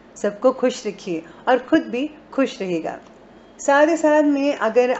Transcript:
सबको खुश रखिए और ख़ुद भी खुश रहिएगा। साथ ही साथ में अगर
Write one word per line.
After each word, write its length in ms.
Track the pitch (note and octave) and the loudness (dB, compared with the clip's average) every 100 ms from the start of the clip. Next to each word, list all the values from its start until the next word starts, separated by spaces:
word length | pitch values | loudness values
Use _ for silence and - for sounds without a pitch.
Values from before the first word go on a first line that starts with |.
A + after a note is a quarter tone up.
| - - | -20 -6
सबको 340 | G#3 G3+ B3+ | -6 0 0
खुश 340 | B3+ B3+ - G#3+ | 0 -2 -4 -10
रखिए 360 | - - D#3+ - - - | -10 -8 -8 -8 -10 0
और 100 | B3 | 0
ख़ुद 220 | B3 D#4+ | 2 -2
भी 260 | A#3 A#3 D4+ - - | 0 -6 -6 -10 -10
खुश 280 | - C4+ - | -2 -2 -2
रहिएगा। 380 | F#3+ E3+ - - - - - - - - | -4 -4 -4 -10 -16 -20 -20 -20 -20 -8
साथ 280 | - C#4 D4+ | 0 4 4
ही 100 | D#4+ | 4
साथ 260 | D#4 D4+ | 2 4
में 300 | D4 C#4 C#4 | 4 2 0
अगर 400 | C#4 A3 A3 B3 | 0 0 2 2